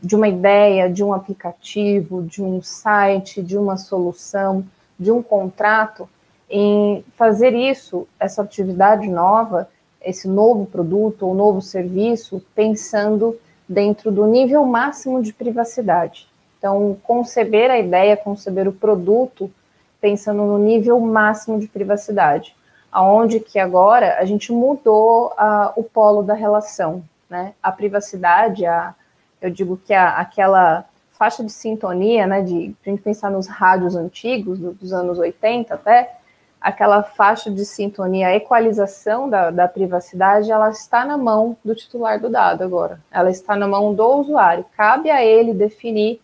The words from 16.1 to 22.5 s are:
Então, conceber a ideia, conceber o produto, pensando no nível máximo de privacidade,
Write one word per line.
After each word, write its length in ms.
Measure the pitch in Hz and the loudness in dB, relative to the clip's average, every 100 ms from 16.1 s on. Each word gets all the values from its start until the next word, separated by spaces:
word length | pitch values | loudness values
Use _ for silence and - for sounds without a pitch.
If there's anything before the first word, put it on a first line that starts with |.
| - _ _ _ _ | -10 _ _ _ _
Então, 380 | 196 202 202 202 | -2 0 -2 -4
conceber 680 | - 240 240 247 220 214 247 | -2 -2 -2 -2 0 2 2
a 80 | 247 | 2
ideia, 380 | 180 180 202 208 | 2 4 4 2
conceber 520 | 208 202 - 190 190 | 0 -8 -6 -2 -2
o 40 | |
produto, 800 | 190 214 202 175 220 254 - 196 _ _ _ _ - | 0 0 0 2 2 0 -6 -12 _ _ _ _ -4
pensando 420 | 208 208 214 208 | -2 -2 -4 -2
no 160 | 208 208 | 0 2
nível 420 | 208 226 220 240 | 2 2 2 2
máximo 580 | 226 220 214 214 - 220 | 2 2 2 0 -4 -6
de 80 | 214 | -6
privacidade, 880 | 196 196 202 - 202 156 - - | -8 -4 -4 -2 0 2 0 -4